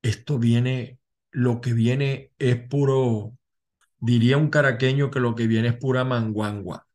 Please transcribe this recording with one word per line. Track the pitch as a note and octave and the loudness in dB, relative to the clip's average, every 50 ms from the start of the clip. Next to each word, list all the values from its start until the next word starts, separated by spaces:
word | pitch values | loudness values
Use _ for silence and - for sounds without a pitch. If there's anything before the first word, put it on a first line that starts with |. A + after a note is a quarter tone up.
esto | - A2+ G#2+ - - - D3 B2 | -2 -4 -4 -4 -4 -4 -2 0
viene, | A#2 A#2 A#2 A#2+ B2 B2+ C3 B2+ A#2+ - - _ _ _ _ _ _ _ | 2 2 2 2 2 0 -2 -6 -8 -10 -14 _ _ _ _ _ _ _
lo | _ - B2 B2 A#2 A#2+ | _ -2 0 0 0 -2
que | - B2 A#2 | -2 -2 0
viene | A#2 A2+ A#2 B2+ C#3 C#3 C3+ C3+ C3+ - _ _ _ | 2 2 2 2 0 -2 -2 -4 -6 -10 _ _ _
es | C3+ B2+ A#2+ | 0 0 0
puro, | A#2+ A#2+ - - C#3+ C#3+ C3+ C3+ C3 C3 B2 A2+ G#2+ G2+ G#2+ A#2+ _ _ _ _ _ _ _ _ _ _ _ _ _ | 0 -4 -4 -2 0 2 2 2 2 2 0 0 -2 -4 -8 -14 _ _ _ _ _ _ _ _ _ _ _ _ _
diría | - A2+ A#2+ A#2+ A2+ B2 C3 C#3+ | 0 2 2 4 4 4 4 4
un | D#3 D3 | 2 2
caraqueño | D#3 D3+ C#3+ C3+ B2 A#2 C3 C3 C3+ C#3+ C#3 C3 | 2 2 2 2 0 0 0 0 2 0 -2 -2
que | - B2+ | -2 -2
lo | B2 A#2+ A2+ | -2 -2 -2
que | A2+ A#2 | -2 0
viene | A2 A2+ A2 A2+ A#2+ | 0 2 2 2 0
es | A#2 A#2+ | -2 -2
pura | - C3+ B2+ B2+ B2+ | -2 -2 0 0 0
manguangua. | C3 B2+ A#2+ A2+ A2 G#2+ G#2 G#2+ G#2 G#2 G2+ F#2+ F2 - - _ _ _ | 0 -2 -2 -2 -2 -2 -4 -4 -4 -6 -8 -10 -10 -12 -12 _ _ _